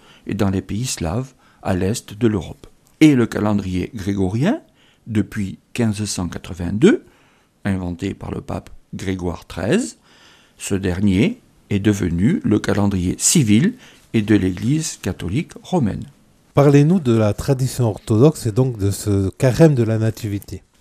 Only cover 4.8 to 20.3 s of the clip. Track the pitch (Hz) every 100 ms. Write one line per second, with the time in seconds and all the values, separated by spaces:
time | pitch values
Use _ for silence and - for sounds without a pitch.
4.8 | _ _ - 104 98 113 98 - _ -
5.8 | 113 104 104 - 87 101 - 87 87 101
6.8 | 170 330 - _ _ _ _ _ - 95
7.8 | 90 85 98 - - - - 95 - -
8.8 | _ - 95 95 87 82 - - 92 190
9.8 | 285 - _ _ _ _ _ _ - 98
10.8 | 95 87 104 92 156 - _ _ - 101
11.8 | 104 101 87 85 107 - 113 104 - 101
12.8 | 101 95 90 - - 175 113 104 180 -
13.8 | - - _ 113 104 107 95 90 107 156
14.8 | 151 - 101 87 82 110 - - - 185
15.8 | 107 - - - _ _ _ - 139 143
16.8 | 147 190 131 113 107 101 - 131 127 -
17.8 | 117 95 - 110 147 - 113 101 131 113
18.8 | 98 98 104 98 95 - 135 110 165 135
19.8 | 110 110 110 - 110